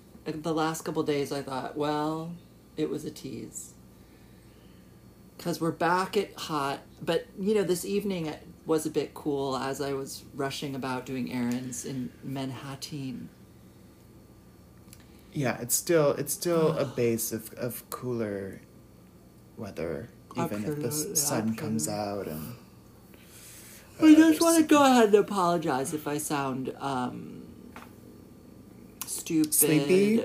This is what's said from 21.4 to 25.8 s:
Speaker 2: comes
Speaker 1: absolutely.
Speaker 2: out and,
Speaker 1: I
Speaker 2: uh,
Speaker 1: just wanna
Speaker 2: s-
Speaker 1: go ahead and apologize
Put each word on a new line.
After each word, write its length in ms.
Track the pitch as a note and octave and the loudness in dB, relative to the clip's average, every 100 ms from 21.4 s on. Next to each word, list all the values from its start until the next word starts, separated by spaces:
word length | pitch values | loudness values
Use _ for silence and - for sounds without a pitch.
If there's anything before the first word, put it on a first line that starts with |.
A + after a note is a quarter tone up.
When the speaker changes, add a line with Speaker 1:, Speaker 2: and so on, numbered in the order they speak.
| A2 A2 | -2 -4
Speaker 2:
comes 320 | - - G#2+ | -4 -4 -4
Speaker 1:
absolutely. 440 | G#2 G#2 G2+ F2 | -4 -4 -6 -6
Speaker 2:
out 60 | D#2 | -8
and, 160 | D#2 - - - - - - - - - - - - - - - | -10 -14 -20 -20 -20 -20 -20 -20 -20 -20 -20 -20 -20 -20 -18 4
Speaker 1:
I 120 | D#4 | 10
Speaker 2:
uh, 180 | D4+ E4 | 10 10
Speaker 1:
just 100 | D#4 | 8
wanna 200 | E4 E4 | 6 6
Speaker 2:
s- 60 | D#4 | 8
Speaker 1:
go 160 | D4 | 8
ahead 220 | C#4 B3 A3 | 8 8 8
and 80 | G#3 | 8
apologize 760 | - G#3 F3 F3 D#3+ C3 | 6 2 2 2 2 -2